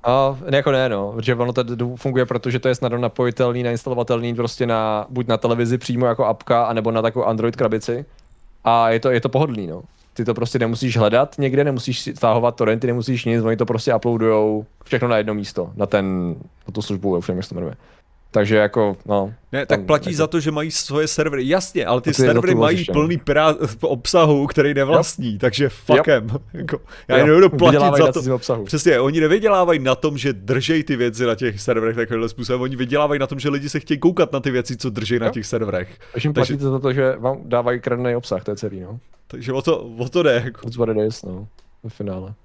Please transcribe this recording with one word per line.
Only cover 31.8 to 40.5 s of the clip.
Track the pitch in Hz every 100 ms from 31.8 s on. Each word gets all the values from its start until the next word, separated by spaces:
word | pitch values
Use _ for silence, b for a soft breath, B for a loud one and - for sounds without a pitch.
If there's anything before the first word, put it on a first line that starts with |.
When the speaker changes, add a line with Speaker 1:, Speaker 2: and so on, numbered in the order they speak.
| 113 113
Speaker 2:
takovýmhle | 113 113 113
způsobem, | - 117 127
oni | 127 131
vydělávají | 123 147 147 147
na | 135
tom, | 139
že | 143
lidi | 143 143
se | 151
chtějí | - 147
koukat | 170 185 165
na | 139
ty | 139
věci, | 127 120 123
co | 127
držej | 107 107 120
na | 113
Speaker 1:
Jo. |
Speaker 2:
těch | 117 101
serverech. | 120 107 92 92 - B
Speaker 1:
Takže | 120 151
jim |
Speaker 2:
Takže | 143 127
Speaker 1:
platíte | 143 139
za | 131
to, | 131
že | 127 131 131
vám | 120 135 117
dávají | 120 120 123
kradený | 127 120 123 117
obsah, | - -
to | -
je | 104
celý, | 107 95
no. | 90 117 - - _
Speaker 2:
Takže | 127 123
o | 135
to, | 147 160 117 113
o | 120
to | 180
jde, | 156 120
jako. | 123